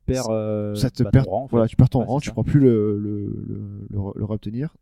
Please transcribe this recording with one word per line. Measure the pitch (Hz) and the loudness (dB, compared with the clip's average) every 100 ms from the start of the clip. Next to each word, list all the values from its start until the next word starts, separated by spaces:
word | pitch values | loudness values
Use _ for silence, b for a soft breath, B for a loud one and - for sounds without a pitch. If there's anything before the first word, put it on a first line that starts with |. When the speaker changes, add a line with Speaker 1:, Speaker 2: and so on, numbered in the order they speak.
| - | -4
Speaker 1:
perds, | 131 | -2
Speaker 2:
ça | 117 | -2
Speaker 1:
euh, | 110 107 107 104 | -2 -2 -4 -4
Speaker 2:
te | 104 120 - | -2 -2 0
Speaker 1:
bah, | 110 | 4
Speaker 2:
perd, | 131 139 | 4 4
Speaker 1:
ton | |
rang, | 101 | -2
en | 135 | 0
fait. | |
Speaker 2:
voilà, | 120 113 | 2 2
tu | - | 6
perds | 127 | 4
ton | 131 | 6
Speaker 1:
Ouais, | 110 | 0
Speaker 2:
rang, | 135 | -2
Speaker 1:
c'est | |
Speaker 2:
tu | - | -2
Speaker 1:
ça. | |
Speaker 2:
pourras | - 123 | -4 2
plus | 139 | 4
le, | 135 113 104 101 | 6 4 2 -2
le, | 104 104 101 107 - | -4 -6 -6 -8 -10
le, | - 104 101 101 | -10 -10 -14 -10
le | 104 | -8
re-, | 98 - | -8 -6
le | |
réobtenir. | 104 107 - 113 156 - | -6 -6 -6 -8 -8 -10